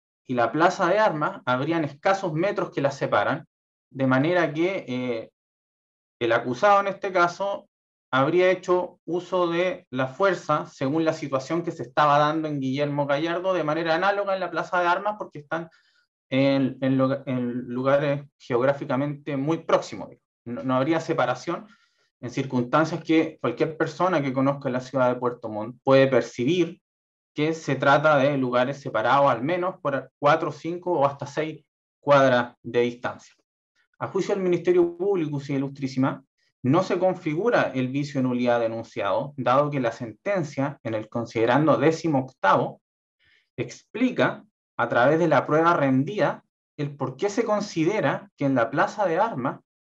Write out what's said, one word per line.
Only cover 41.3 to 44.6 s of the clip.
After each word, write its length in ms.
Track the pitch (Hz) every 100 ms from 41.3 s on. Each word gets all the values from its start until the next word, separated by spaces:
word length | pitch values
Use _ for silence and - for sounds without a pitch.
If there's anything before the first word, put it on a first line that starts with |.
| 117 117 127 156 131
décimo 420 | 143 160 170 139
octavo 640 | 131 - - 160 143 - _ _ _ _ _ _ _ -
explica, 880 | 117 - _ 214 254 180 156 - - _